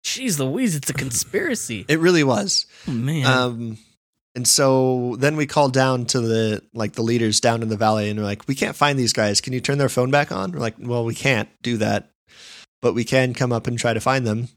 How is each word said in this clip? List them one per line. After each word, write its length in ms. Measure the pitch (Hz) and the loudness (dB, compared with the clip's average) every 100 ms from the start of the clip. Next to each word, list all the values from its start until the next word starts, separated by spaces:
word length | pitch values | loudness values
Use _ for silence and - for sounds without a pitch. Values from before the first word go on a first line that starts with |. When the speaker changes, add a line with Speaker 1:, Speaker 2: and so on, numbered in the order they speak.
| - | -8
Speaker 1:
Jeez 340 | 226 262 151 | -6 -4 -2
Louise, 360 | 131 175 247 151 | -2 0 -2 -2
it's 140 | - | -4
a 40 | |
conspiracy. 920 | 131 135 117 - 208 359 226 - 107 - | -6 -4 -6 -4 -4 -2 -4 -6 -8 -2
Speaker 2:
It 100 | 156 | 2
really 240 | 170 175 | 4 4
was. 420 | 139 110 101 - - - - | 4 2 0 -2 -4 -12 -6
Speaker 1:
Oh, 40 | |
man. 340 | 120 131 160 131 | -4 -2 2 2
Speaker 2:
Um, 520 | 127 123 117 117 113 _ _ _ _ _ 123 | 2 0 -4 -10 -10 _ _ _ _ _ -4
and 120 | 123 | 0
so 680 | - 135 131 131 127 123 120 | 4 4 4 2 0 -4 0
then 160 | 139 151 | 0 0
we 120 | 147 | 0
called 260 | 156 139 | 2 2
down 320 | 131 131 127 120 | 4 2 2 0
to 140 | 127 | -2
the, 400 | 117 113 110 107 _ | 0 2 0 -2 _
like, 200 | 117 104 | -6 -6
the 80 | - | -2
leaders 380 | 113 117 113 104 | 0 2 2 2
down 200 | 120 113 | 2 2
in 60 | 113 | -2
the 60 | 107 | 2
valley, 320 | 110 110 104 | 2 2 0
and 80 | 107 | -2
we're 60 | 104 | -4
like, 220 | 104 - | -4 -6
"We 80 | 135 | -4
can't 200 | 170 - | -4 2
find 220 | 147 139 | 2 2
these 160 | 117 | 0
guys. 280 | - 107 104 | 2 2 0
Can 100 | - | -2
you 60 | 127 | -6
turn 200 | 123 143 | -2 0
their 100 | 135 | 0
phone 220 | - 127 | 0 2
back 200 | 143 151 | 2 0
on?" 220 | - 95 | -4 -6
We're 60 | 170 | -4
like, 160 | 113 - | -6 -6
"Well, 240 | 120 120 | -4 -2
we 100 | 117 110 | -2 -2
can't 340 | 139 120 - _ | 0 0 -2 _
do 160 | - 117 | -4 -2
that, 340 | 107 104 - _ _ - - - - _ | 0 -2 -4 _ _ -20 -20 -20 -20 _
but 120 | 123 | -2
we 100 | 101 | 0
can 300 | 113 135 127 | 2 2 2
come 180 | 120 127 | 0 -2
up 160 | 113 120 | -2 -2
and 100 | 120 | -2
try 160 | 120 | -2
to 60 | 110 | 0
find 260 | 127 131 117 | 0 0 0
them." 220 | 107 123 | -2 -6